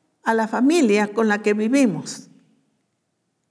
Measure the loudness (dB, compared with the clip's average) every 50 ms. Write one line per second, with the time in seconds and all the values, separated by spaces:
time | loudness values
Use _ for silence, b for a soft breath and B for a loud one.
0 | _ _ _ _ -4 -2 0 0 -2 -2 -2 0 2 2 2 2 2 2 2 0
1 | 0 -2 -2 -2 0 0 0 0 0 0 0 0 0 0 2 2 2 2 0 -4
2 | -8 -12 -14 -16 -18 -20 _ _ _ _ _ _ _ _ _ _ _ _ _ _
3 | _ _ _ _ _ _ _ _ _ _